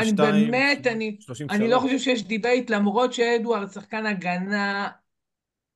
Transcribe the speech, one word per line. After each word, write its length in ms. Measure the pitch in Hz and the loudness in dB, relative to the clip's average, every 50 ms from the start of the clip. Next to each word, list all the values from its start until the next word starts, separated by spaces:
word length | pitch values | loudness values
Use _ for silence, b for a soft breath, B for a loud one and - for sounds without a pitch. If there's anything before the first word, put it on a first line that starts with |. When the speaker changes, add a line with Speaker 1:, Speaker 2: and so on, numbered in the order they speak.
Speaker 1:
ושתיים, 500 | 226 220 208 - - 214 202 208 220 226 | 0 2 2 2 4 4 4 4 4 4
Speaker 2:
באמת, 360 | 247 254 277 285 285 285 254 | 2 2 2 2 0 0 0
אני, 300 | 247 226 220 220 220 208 - | -2 -2 -2 -4 -6 -8 -10
Speaker 1:
שלושים 280 | - - 123 127 147 | -12 -14 -12 -10 -6
ושלוש. 140 | 143 202 208 | -4 -2 0
Speaker 2:
אני 100 | 220 226 | 2 2
לא 80 | 247 254 | 2 2
חושב 180 | 262 262 269 262 | 2 2 0 0
שיש 240 | - 269 254 220 190 | 0 0 0 -2 -2
דיבייט, 460 | 180 226 208 208 240 247 254 247 233 | -4 -4 -2 0 2 2 2 2 0
למרות 440 | 220 208 202 202 196 240 254 247 247 | 0 0 2 2 2 2 2 2 2
שאדוארד 580 | 254 233 233 240 226 220 233 226 202 202 196 | 0 2 2 2 2 2 0 -2 -2 -4 -6
שחקן 340 | - 202 - - 226 220 220 | -10 -14 -12 -10 -8 -4 -4
הגנה 840 | 214 208 180 175 180 175 180 185 202 208 202 202 202 196 202 202 185 - _ _ _ _ _ _ _ _ _ _ _ _ _ _ _ _ | -4 -4 -4 -4 -4 -2 -2 -2 -2 -2 -2 -2 -2 -2 -4 -6 -6 -8 _ _ _ _ _ _ _ _ _ _ _ _ _ _ _ _